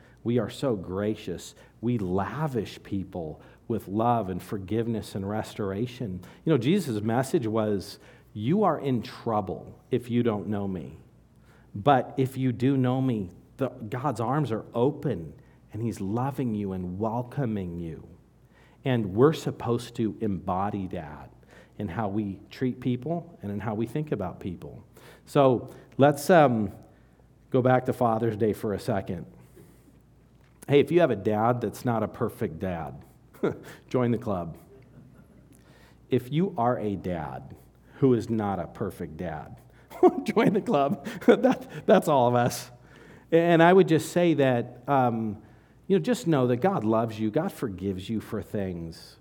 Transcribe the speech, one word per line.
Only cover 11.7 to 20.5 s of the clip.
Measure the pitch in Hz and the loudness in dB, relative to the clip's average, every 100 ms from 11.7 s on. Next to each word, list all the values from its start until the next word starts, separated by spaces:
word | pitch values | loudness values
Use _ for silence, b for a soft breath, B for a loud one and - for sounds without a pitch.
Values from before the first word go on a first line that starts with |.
But | - 98 135 - - | 0 4 4 2 -2
if | 131 131 | -2 0
you | 131 | -2
do | 110 127 135 | 2 2 4
know | 127 131 | 2 2
me, | 131 110 90 - - - | 0 -2 -4 -12 -16 -6
the, | 110 | -6
God's | - 107 127 143 110 | -6 -10 -6 -4 -2
arms | 113 143 127 | 0 0 0
are | 110 - | -4 -4
open, | 117 127 147 156 92 78 b b b b | 0 0 0 -4 -6 -8 b b b b
and | 107 | -6
he's | 117 101 | -4 -4
loving | 98 113 135 135 127 | -4 -2 -2 -4 -4
you | 107 98 | -2 -4
and | 92 90 92 | -6 -6 -4
welcoming | 110 120 123 - 123 107 90 85 | -4 -4 -6 -4 -4 -4 -6 -8
you." | 82 76 - - _ _ b b b b | -8 -10 -16 -20 _ _ b b b b
And | 139 123 101 | -2 0 0
we're | 98 143 | 4 4
supposed | 156 139 - 117 120 - - | 4 -4 -4 -2 -4 -4 -4
to | 110 - | -4 -2
embody | 110 90 92 | -4 -4 -2